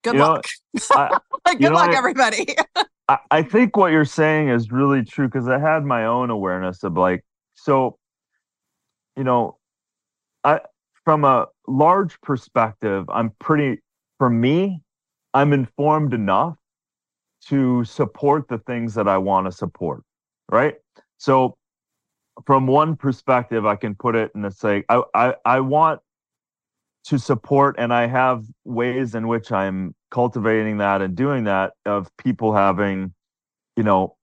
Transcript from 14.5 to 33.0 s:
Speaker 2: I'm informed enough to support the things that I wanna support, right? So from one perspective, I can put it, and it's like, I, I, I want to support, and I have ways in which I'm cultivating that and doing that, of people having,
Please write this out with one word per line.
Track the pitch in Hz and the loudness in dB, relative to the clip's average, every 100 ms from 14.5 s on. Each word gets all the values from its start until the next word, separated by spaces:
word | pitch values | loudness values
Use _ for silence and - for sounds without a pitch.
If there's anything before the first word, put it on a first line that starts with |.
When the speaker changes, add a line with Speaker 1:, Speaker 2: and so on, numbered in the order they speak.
| 160 196 175 _ _ _ _ _ | 0 -2 -6 _ _ _ _ _
Speaker 2:
I'm | 135 143 | 0 2
informed | 143 123 - 147 156 147 | 2 -2 -2 0 0 0
enough | 120 98 95 160 156 _ _ _ _ _ _ _ _ - | -2 0 0 0 -6 _ _ _ _ _ _ _ _ -4
to | 139 127 123 | 0 0 0
support | 113 - 127 - 143 151 139 | -4 -6 -6 -2 0 0 -2
the | 113 | -10
things | - 120 117 | -8 -6 -6
that | 107 98 | -2 0
I | 95 | 0
wanna | 95 95 95 | 0 0 -2
support, | 90 92 - 85 65 _ _ _ _ - | -8 -12 -8 -8 -8 _ _ _ _ -2
right? | 110 147 - _ _ _ _ | 0 0 -4 _ _ _ _
So | - 131 127 - _ _ _ _ _ _ _ - - | 0 2 2 -4 _ _ _ _ _ _ _ -14 0
from | 135 131 | 2 4
one | 139 156 | 2 2
perspective, | 151 139 123 - 123 120 113 107 | -2 -4 -4 0 0 0 -2 -2
I | |
can | 104 113 101 | -2 -6 -4
put | 123 | -2
it, | 113 110 107 | -2 -2 -6
and | 101 | -10
it's | 95 | -4
like, | 110 101 - | -2 -2 0
I, | 120 - | 0 0
I, | - 123 - | 0 0 0
I | 117 131 | 0 0
want | 131 151 160 147 _ _ _ _ _ _ _ _ _ _ | 0 0 0 -2 _ _ _ _ _ _ _ _ _ _
to | - 139 | -4 -4
support, | - 123 - 139 139 - | -2 -4 0 2 2 0
and | 120 | -2
I | 120 120 | 0 0
have | 127 127 123 110 - | 0 0 0 -8 -20
ways | - 117 123 127 127 | -8 -4 -2 -2 -4
in | 113 113 | -6 -4
which | 117 - | -4 -4
I'm | 101 98 95 92 - _ | -4 -2 -4 -8 -12 _
cultivating | - 123 117 110 110 107 104 | -4 -2 -2 0 0 -2 -2
that | 101 98 | 0 0
and | 95 | -2
doing | 90 139 135 | -2 -2 -2
that, | 107 95 95 _ | -2 -2 -2 _
of | 104 101 87 - | -6 -6 -6 -6
people | 127 107 110 | -6 -2 0
having, | 104 98 92 101 95 | 2 2 0 -2 -4